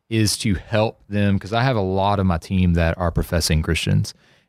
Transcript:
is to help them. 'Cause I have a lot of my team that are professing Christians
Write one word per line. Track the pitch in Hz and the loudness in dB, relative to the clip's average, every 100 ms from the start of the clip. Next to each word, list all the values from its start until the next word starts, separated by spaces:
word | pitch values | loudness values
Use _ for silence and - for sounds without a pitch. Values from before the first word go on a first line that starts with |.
| _ | _
is | 113 104 - | 0 0 0
to | 117 | -2
help | 90 - 110 110 - - | -4 -2 -2 -2 -4 -6
them. | 104 101 98 | 0 0 0
'Cause | 92 | -2
I | 113 | -2
have | 135 113 | 0 0
a | |
lot | 95 95 98 101 | 0 0 0 2
of | 95 | 2
my | 82 | 0
team | - 95 90 | -2 0 2
that | 85 82 90 | 4 2 0
are | 85 | -2
professing | - 82 82 - 78 | -2 -2 -2 0 0
Christians | 78 80 101 101 104 - _ _ | 0 -2 0 0 -2 -8 _ _